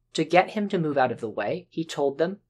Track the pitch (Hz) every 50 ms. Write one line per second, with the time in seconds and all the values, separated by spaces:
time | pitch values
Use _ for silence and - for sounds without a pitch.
0 | _ _ - - 160 160 - - - - - 220 208 196 202 185 160 151 143 139
1 | 127 123 117 - 120 110 101 107 101 107 139 180 175 - - 170 165 160 - -
2 | 143 139 139 147 160 180 196 208 _ _